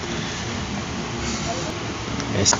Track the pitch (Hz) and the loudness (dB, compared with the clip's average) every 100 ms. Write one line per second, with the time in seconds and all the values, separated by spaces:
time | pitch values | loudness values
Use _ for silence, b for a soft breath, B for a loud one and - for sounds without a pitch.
0 | - 117 - - - 120 - 208 - - | -2 -2 -2 -2 -2 -2 -2 -2 -2 -4
1 | - - - - - 170 165 - - - | -2 -2 -2 0 0 0 -2 -2 -4 -4
2 | - - - 95 101 - | -2 -2 2 4 6 6